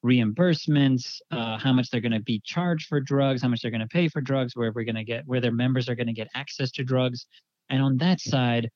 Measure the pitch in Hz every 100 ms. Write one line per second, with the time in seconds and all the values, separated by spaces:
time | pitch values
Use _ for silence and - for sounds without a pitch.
0 | 120 123 110 107 180 160 - 147 139 131
1 | 127 - _ 123 117 110 135 127 120 123
2 | 113 113 104 113 - - 175 165 - 151
3 | 135 139 139 135 123 120 117 113 113 170
4 | 170 151 127 135 123 123 117 110 113 110
5 | 110 117 147 127 123 117 127 131 123 120
6 | 117 113 110 123 139 - 131 - 131 131
7 | 127 120 - _ _ _ _ 135 135 131
8 | 165 180 - 135 123 117 117